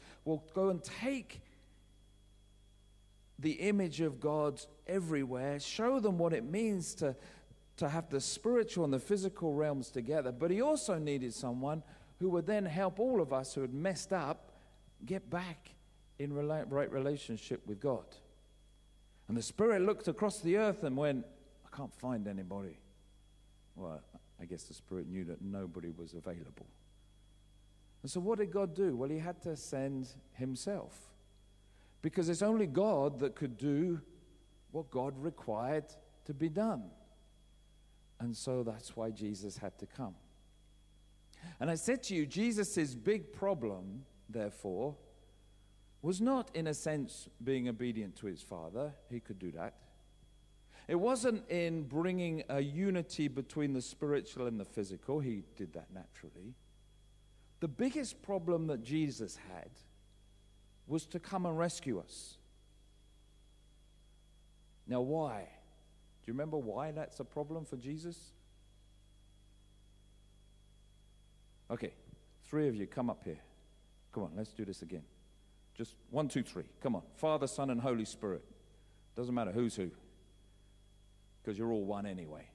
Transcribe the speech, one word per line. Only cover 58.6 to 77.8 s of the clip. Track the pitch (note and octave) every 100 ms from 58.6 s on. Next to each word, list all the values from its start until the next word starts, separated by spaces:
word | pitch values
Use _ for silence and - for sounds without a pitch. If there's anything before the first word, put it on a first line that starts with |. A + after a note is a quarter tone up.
| D#3+
that | B2+
Jesus | A#2 D#3 D3+ A#2+ G#2 - F#2
had | F2+ - - - - - - - - - - - - -
was | D#3+ -
to | E3+
come | - F#3+ F3
and | D#3+
rescue | E3+ - C3+ F#2+
us. | - - - - - - - - - - - - - - - - - - - - - - - - - - - - -
Now, | B2
why? | B2+ D#3+ C#3+ G#2+
Do | E2 - - - - - - - -
you |
remember | B2+ D#3 D3+
why | A2+ G#2 D#3
that's | D3+ - -
a |
problem | B2+ D3 D3 E3 D#3
for | C3
Jesus? | C3 D#3 E3+ E3+ - - - - - - - - - - - - - - - - - - - - - - - - - - - - - - - - - - -
Okay, | F2 F2+ - - - - - -
three | D3+ D3
of | G#2+
you, | F#2+
come | - A#2+
up | -
here. | F#2 D2+ - - - - - - -
Come | A2
on, | F2+ F#2+
let's | G#2+
do | - G2
this | F#2
again. | E2 F2 - - - - - - -
Just | - A2+ - -
one, | C3 C#3+
two, | C#3
three. | A2 F2+ D#2 -
Come | C3+ F#2+
on. | - -
Father, | D#3 D3+ C3+
Son, | - C#3
and |
Holy | A#2+